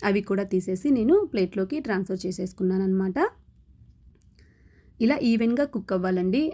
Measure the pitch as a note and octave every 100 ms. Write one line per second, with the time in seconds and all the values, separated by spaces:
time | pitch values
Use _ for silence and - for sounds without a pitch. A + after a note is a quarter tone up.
0 | G3+ G3 G#3 G3 G3 F#3 F#3 F#3 C#4+ C4
1 | A3 G4 G4 A3 F#3 G3+ F#3+ D4 - F#3+
2 | F#3+ F#3 F#3 F3+ F#3 - F#3 F#3+ F#3+ F#3+
3 | F#3+ A3 G4+ - _ _ _ - - -
4 | - _ _ _ - _ - _ - -
5 | A#3 C#4+ A#3 A3+ A#3 B3 C#4+ A3 - F#3+
6 | F#3 F#3 F#3 A#3+ D#4